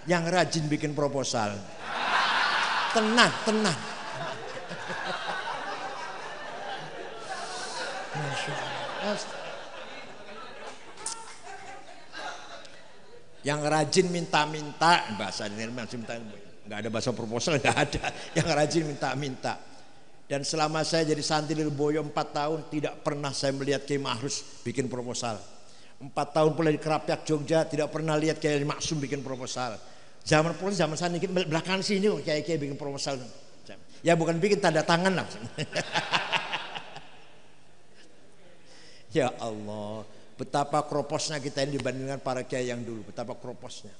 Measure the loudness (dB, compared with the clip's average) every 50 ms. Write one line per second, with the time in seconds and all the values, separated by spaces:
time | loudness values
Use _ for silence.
0 | 0 2 4 4 4 4 6 6 6 6 4 2 2 2 2 2 2 0 0 2
1 | 2 2 2 2 0 2 2 2 2 2 0 -2 -6 -8 -10 -10 -8 -4 -2 0
2 | 0 2 4 4 4 4 4 4 2 2 2 2 2 2 2 0 0 2 2 4
3 | 4 6 8 8 8 8 6 2 2 2 2 4 4 2 2 0 -2 -6 -8 -8
4 | -8 -6 -6 -6 -4 -6 -6 -6 -8 -8 -8 -8 -8 -8 -8 -8 -6 -6 -6 -4
5 | -4 -4 -4 -4 -4 -4 -4 -4 -4 -4 -4 -4 -4 -6 -6 -6 -6 -6 -6 -6
6 | -8 -8 -8 -8 -8 -10 -10 -10 -10 -10 -10 -8 -8 -8 -8 -8 -8 -10 -10 -10
7 | -10 -10 -10 -10 -10 -8 -8 -8 -8 -8 -8 -8 -8 -6 -6 -4 -4 -4 -4 -6
8 | -6 -6 -4 -4 -4 -4 -2 -4 -2 -4 -4 -4 -4 -4 -4 -6 -6 -6 -4 -4
9 | -2 -2 -2 -2 -4 -6 -8 -10 -10 -10 -10 -10 -12 -12 -12 -12 -12 -12 -12 -12
10 | -12 -14 -14 -14 -14 -14 -12 -12 -12 -12 -12 -12 -12 -12 -12 -12 -14 -14 -12 -10
11 | -8 -8 -8 -8 -10 -12 -12 -12 -12 -12 -12 -12 -12 -12 -12 -14 -14 -14 -14 -14
12 | -14 -14 -12 -10 -8 -8 -8 -10 -12 -12 -14 -14 -14 -14 -14 -16 -16 -16 -16 -16
13 | -16 -16 -16 -16 -14 -14 -14 -6 -2 0 0 2 2 4 4 4 4 6 6 6
14 | 6 6 4 0 0 4 4 4 4 4 2 -4 -6 -6 -2 4 8 8 8 8
15 | 6 2 -2 -2 -2 -2 -2 -2 -4 -4 -4 -4 -4 -4 -4 -4 -6 -6 -6 -6
16 | -6 -6 -6 -6 -8 -10 -12 -12 -12 -14 -14 -12 -12 -8 -6 -4 -2 -2 0 0
17 | 2 2 0 0 -2 -2 -2 0 2 4 4 4 4 4 4 4 4 2 2 0
18 | -2 -2 -4 -6 -6 -2 2 2 4 4 6 6 6 4 4 2 2 0 0 -2
19 | 0 0 0 0 -2 -4 -4 -4 -2 -4 -4 -4 -6 -12 -14 -14 -14 -14 -14 -16
20 | -16 -16 -14 -14 -6 -4 -2 -2 0 0 2 2 2 4 4 2 2 4 4 4
21 | 4 4 4 2 2 2 2 2 2 2 0 2 2 2 2 2 4 4 4 2
22 | 0 0 0 0 0 0 0 0 0 0 0 -2 -2 -4 -4 -2 -2 -2 -2 -2
23 | -2 -2 -2 0 -2 -2 -2 0 0 0 2 2 2 2 2 2 2 0 0 0
24 | 2 0 -2 -2 -2 -2 -4 -4 -6 -8 -10 -8 -4 -4 0 0 0 0 -2 -4
25 | -4 -4 -4 -2 -2 -2 -2 -2 -6 -10 -12 -12 -14 -14 -14 -14 -14 -14 -14 -12
26 | -12 -6 -2 -2 0 2 4 6 6 6 6 6 6 6 4 4 4 2 2 2
27 | 2 0 0 0 2 2 2 2 4 4 4 4 4 4 2 2 0 2 0 0
28 | 2 2 4 4 4 4 2 4 4 4 4 4 4 2 0 0 0 0 0 0
29 | 0 0 -2 -2 -4 -4 -6 -6 -6 -4 -4 -2 -2 -2 -4 -6 -10 -12 -14 -14
30 | -14 -14 -14 -8 2 6 8 8 8 6 2 0 0 0 2 2 2 2 2 2
31 | 0 0 2 0 0 0 2 2 2 2 2 0 2 2 0 0 2 2 2 4
32 | 4 4 4 2 2 0 0 0 2 0 0 0 0 -2 -4 -4 -4 -4 -4 -2
33 | -2 -2 -2 -2 -4 -8 -12 -14 -14 -14 -14 -14 -14 -12 -12 -12 -12 -14 -10 0
34 | 6 6 6 8 6 4 4 4 6 6 6 6 6 6 6 6 6 6 6 6
35 | 6 4 4 2 0 -2 -6 -8 -8 -8 -4 -4 -4 -2 -2 -2 -2 0 0 0
36 | 2 4 2 2 2 2 0 0 0 -2 -4 -4 -4 -6 -8 -8 -10 -10 -12 -12
37 | -12 -12 -14 -14 -14 -14 -16 -16 -16 -16 -16 -16 -16 -16 -16 -16 -16 -16 -16 -14
38 | -14 -14 -14 -14 -14 -14 -14 -14 -14 -14 -14 -14 -14 -14 -14 -14 -14 -14 -14 -14
39 | -10 -2 2 2 2 2 2 -2 -4 -4 -4 -6 -6 -6 -6 -6 -6 -6 -6 -8
40 | -8 -10 -12 -14 -14 -12 -10 -8 -6 -2 0 0 0 2 2 0 2 2 0 0
41 | 0 0 0 -2 0 -2 -2 -2 -4 -2 0 0 0 2 2 0 0 0 -2 -2
42 | -2 -4 -4 -4 -2 -2 -2 -2 -2 -2 -2 -2 0 0 -2 -2 -4 -6 -6 -6
43 | -8 -8 -6 -6 -6 -6 -6 -8 -8 -10 -10 -10 -10 -12 -12 -12 -12 -12 -14 -14